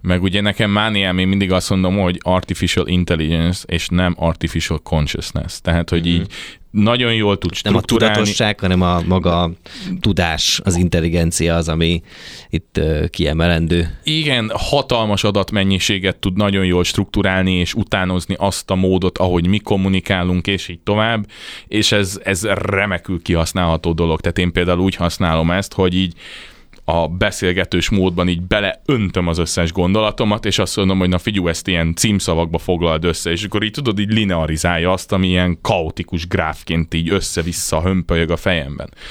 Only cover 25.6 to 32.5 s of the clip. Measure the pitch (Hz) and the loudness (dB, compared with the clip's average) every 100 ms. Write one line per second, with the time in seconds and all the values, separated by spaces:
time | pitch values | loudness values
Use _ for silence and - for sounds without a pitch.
25.6 | 98 - 92 90 95 - - - - - | -2 0 2 2 -2 -4 -18 -18 -20 -20
26.6 | - - - 82 82 90 104 - 95 90 | -20 -12 -2 0 0 0 -2 0 0 0
27.6 | 87 90 - 101 92 87 90 87 92 104 | 0 0 0 2 2 2 0 0 0 0
28.6 | 101 - - 131 98 92 87 82 80 - | 0 -4 -2 0 0 0 0 0 -2 0
29.6 | 85 87 87 104 107 104 110 104 107 92 | -2 0 2 2 0 0 0 0 0 0
30.6 | 92 - 95 95 90 90 - 101 85 85 | 0 0 2 2 2 0 0 -2 -2 -4
31.6 | - 87 82 82 117 101 - 82 85 | -2 0 0 0 0 0 0 0 0